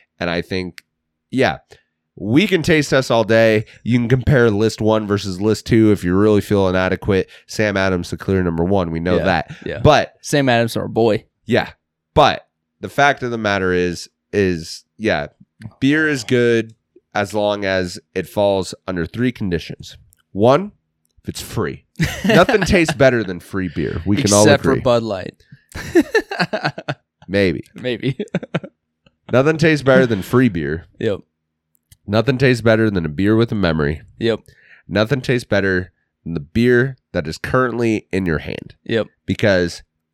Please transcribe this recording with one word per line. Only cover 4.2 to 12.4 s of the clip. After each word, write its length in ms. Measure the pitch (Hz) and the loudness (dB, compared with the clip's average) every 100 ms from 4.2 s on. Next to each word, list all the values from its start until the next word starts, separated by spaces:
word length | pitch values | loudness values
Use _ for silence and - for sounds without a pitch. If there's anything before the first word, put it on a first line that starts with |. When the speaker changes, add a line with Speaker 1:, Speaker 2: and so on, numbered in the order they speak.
| 117 139 120 | 2 4 4
Speaker 1:
list 300 | 101 110 - | 2 0 0
one 260 | 110 110 104 | 0 0 0
versus 340 | 101 101 90 | -4 -4 -4
list 260 | 104 107 - | -2 -2 0
two 260 | 117 110 | 4 4
if 100 | 98 | 2
you're 160 | 87 92 | 0 2
really 220 | 107 104 | 4 2
feeling 340 | - 101 95 92 | 2 0 2 0
adequate. 520 | 92 92 - 98 92 - - | 0 -2 0 -2 -2 -8 -12
Sam 300 | - 107 98 | -4 -2 0
Adams, 340 | 95 90 85 | 0 -2 -4
the 60 | 82 | -10
clear 260 | - 95 | -2 0
number 220 | 90 82 | 0 0
one. 260 | 87 98 87 | 0 0 -2
We 100 | 82 | -4
know 180 | 85 90 | -2 0
Speaker 2:
Yeah, 60 | |
Speaker 1:
that. 320 | 85 85 - - - | 0 -2 -4 -10 -12
Speaker 2:
yeah. 140 | 76 | 0
Speaker 1:
But 340 | 139 135 92 _ | 4 4 2 _
Speaker 2:
Sam 260 | - 147 135 | -4 -2 2
Adams, 280 | 117 117 - | 2 0 -4
our 120 | 104 | -6
boy. 360 | 110 113 104 - _ | 0 0 0 -4 _
Speaker 1:
yeah. 280 | - 113 - - _ _ _ | -4 -2 -2 -10 _ _ _
But 340 | - 139 80 | 2 2 2